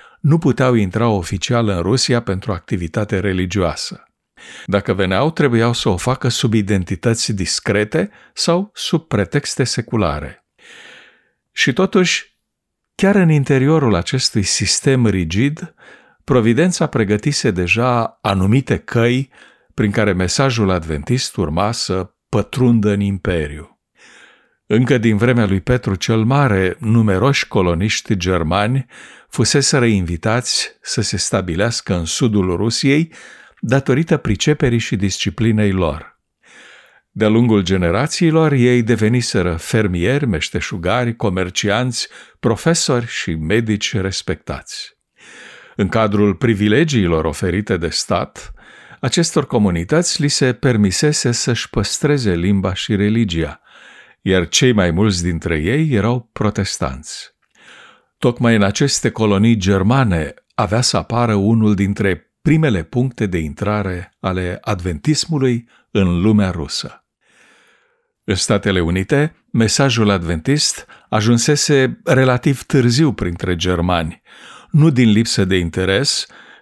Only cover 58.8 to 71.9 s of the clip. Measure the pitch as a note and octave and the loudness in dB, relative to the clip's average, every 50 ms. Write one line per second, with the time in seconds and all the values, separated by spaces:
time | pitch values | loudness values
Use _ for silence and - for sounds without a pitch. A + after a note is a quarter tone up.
58.8 | D3 C#3 - - - A#2 - - A2 G#2 G2+ G2 G#2+ A#2 A#2 G#2 F2+ G2 G2+ F#2+ | 0 0 0 0 -2 -2 -2 0 0 2 4 4 4 4 4 4 2 2 2 2
59.8 | F#2+ G#2+ B2+ C#3 C3 G#2+ F2 D#2+ D#2 C#2+ - _ _ _ - - A2+ F#2+ G#2 A#2 | 2 2 2 2 2 2 0 0 -2 -4 -8 _ _ _ -4 -4 -2 0 0 0
60.8 | B2 - - G2 - - A2+ A#2+ A#2+ A#2 G#2+ G2+ G2 G#2+ A2+ A2+ A2 G#2 G#2 F#2+ | 0 0 0 -2 -4 -2 -2 -2 0 2 2 2 2 2 2 4 4 2 2 2
61.8 | G2+ F#2+ G2+ - G2+ G2 F2+ D#2+ _ _ _ _ - - D3+ D#3+ D#3+ D3 G#2+ F2+ | 2 -2 0 -2 -2 -2 -2 -2 _ _ _ _ 0 2 2 4 4 2 0 0
62.8 | D#2 - - B2 B2+ C3 - - A2+ G2 F2 E2+ D#2+ D2 C#2 - G#2 G2+ G#2+ G#2+ | -4 -4 -2 -2 -2 -2 -2 -4 -4 -2 -2 -4 -4 -4 -6 -6 -4 -2 -2 -2
63.8 | G2 G2 F2+ F2 F2 - _ _ - F#2+ F2+ F#2 F#2 F2+ F2+ - - - G#2+ F2+ | -2 -4 -6 -8 -10 -14 _ _ -6 -4 -4 -2 -4 -4 -6 -8 -6 -6 -6 -4
64.8 | F2 F#2 E2 D2+ - D3+ D3+ - - - D#3+ C#3+ C3 B2+ A#2+ A#2 A#2 _ _ _ | -4 -6 -6 -4 -2 -2 0 0 -2 -4 -2 0 0 0 0 -2 -4 _ _ _
65.8 | _ _ - G#2 F#2+ F2 F2 E2+ F#2 A2 A2 G#2 G2+ F#2 E2+ E2+ C#2+ - - - | _ _ 0 0 2 2 2 2 2 4 4 4 2 0 -2 -6 -8 -8 -8 -10
66.8 | - - - - _ _ _ _ _ _ _ _ _ _ _ _ _ _ _ _ | -10 -10 -14 -20 _ _ _ _ _ _ _ _ _ _ _ _ _ _ _ _
67.8 | _ _ _ _ _ _ _ _ _ - G2+ F#2+ - - A2 G2+ - G#2 F#2 G#2+ | _ _ _ _ _ _ _ _ _ -4 -4 -2 0 0 0 0 0 0 0 0
68.8 | F#2+ E2 E2+ F#2+ G2 - C#3+ C#3 D3 D#3 - _ _ _ - A2+ A2+ G#2 - - | 0 0 0 -2 -2 0 0 0 0 -2 -4 _ _ _ 0 0 0 2 2 2
69.8 | C#3 C3+ A#2+ A#2 A2 G#2 G2+ F#2 E2+ E2 E2+ D#2+ - C3 C#3+ D3 - - - - | 2 2 2 2 2 2 2 0 0 -2 -4 -4 -2 -2 0 0 0 -2 -4 -6
70.8 | - _ - - _ - - G#2+ G#2 A2+ A#2+ A#2 - - D3 C#3+ - - D3 C3+ | -12 _ -20 -20 _ -4 -2 0 2 4 2 2 4 2 0 0 2 2 2 2
71.8 | C3 B2 | 2 0